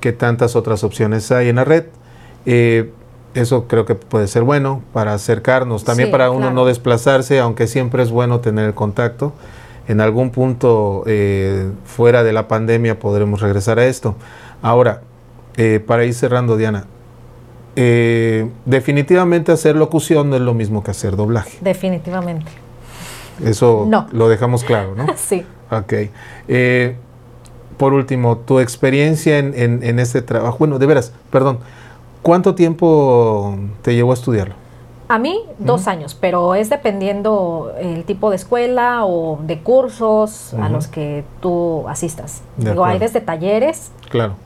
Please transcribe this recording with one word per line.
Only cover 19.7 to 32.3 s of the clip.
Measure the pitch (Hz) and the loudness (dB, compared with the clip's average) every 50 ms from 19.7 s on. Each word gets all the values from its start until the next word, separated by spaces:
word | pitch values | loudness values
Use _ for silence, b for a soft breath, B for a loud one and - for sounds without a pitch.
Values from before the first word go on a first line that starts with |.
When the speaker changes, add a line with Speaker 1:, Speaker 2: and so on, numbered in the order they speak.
| 151 | 4
Speaker 1:
locución | 156 156 151 156 160 147 - 165 151 147 143 | 4 2 2 0 -2 0 2 2 2 2 2
no | 135 | 0
es | 131 | 0
lo | 123 123 120 | 0 0 0
mismo | 113 110 104 107 104 98 | 0 -2 -2 -2 -4 -4
que | - | -4
hacer | 98 - - 110 95 | -8 -4 -4 -4 -2
doblaje. | 95 104 104 117 117 104 - - - | -2 0 0 0 -2 -2 -6 -12 -6
Speaker 2:
Definitivamente. | 185 196 190 185 - 190 185 170 156 180 175 185 180 175 170 160 156 160 - - - - - - B B B B B B B B B B B B 151 | -4 -4 -4 -2 -2 -4 -4 -4 -6 -6 -6 -6 -6 -6 -8 -8 -10 -12 -16 -20 -20 -20 -20 -20 B B B B B B B B B B B B -2
Speaker 1:
Eso | 120 110 101 123 123 117 110 104 107 | -2 0 2 4 4 4 4 2 2
Speaker 2:
No. | 107 104 - - | 2 0 0 -2
Speaker 1:
lo | - 113 113 113 | -2 2 4 4
dejamos | 113 104 120 123 123 117 120 | 4 2 2 0 0 -2 0
claro, | - 123 107 101 95 98 | 0 -2 -2 -2 -4 -6
¿no? | 104 131 160 | -4 -4 -4
Speaker 2:
<laughs> | - | -4
Sí. | - - - 208 180 180 - - - - - | -4 -4 -4 -4 -6 -6 -10 -18 -20 -10 -6
Speaker 1:
Ok. | - 110 104 - - 104 107 104 101 B B B B B B - | -6 -6 -4 -4 -4 -4 -4 -6 -8 B B B B B B -2
Eh, | 135 123 127 123 123 123 123 123 123 123 - - - - - - - - - - - - - - - - | 0 2 2 2 2 2 0 0 -4 -8 -14 -20 -20 -20 -20 -20 -20 -20 -20 -20 -20 -20 -20 -20 -6 0
por | 143 135 135 | 2 2 4
último, | 139 131 120 131 127 123 120 117 113 | 2 0 0 -2 0 2 0 0 0
tu | - - 135 131 | 0 0 2 2
experiencia | 127 120 - - - 135 131 139 143 151 160 156 156 165 151 147 | 2 0 -2 -2 0 0 2 2 2 2 0 0 2 2 2 2
en, | 143 139 139 | 2 -2 -2
en, | 123 123 120 120 120 120 | 0 0 0 0 0 0
en | 120 117 120 | 0 0 0
este | 123 120 - 135 | 0 0 0 -2
trabajo. | 120 - 123 117 110 117 120 - | -2 -2 -4 -2 -2 -2 0 0
Bueno, | 156 156 143 131 | 0 0 2 2
de | 135 | 4
veras, | 139 156 139 117 - - - - - | 4 4 2 2 -2 -10 -20 -20 -2
perdón, | - 135 131 139 131 120 B B B B B B B B B - - - | 0 2 2 2 0 -2 B B B B B B B B B -20 -20 -6
¿cuánto | - 165 | 2 2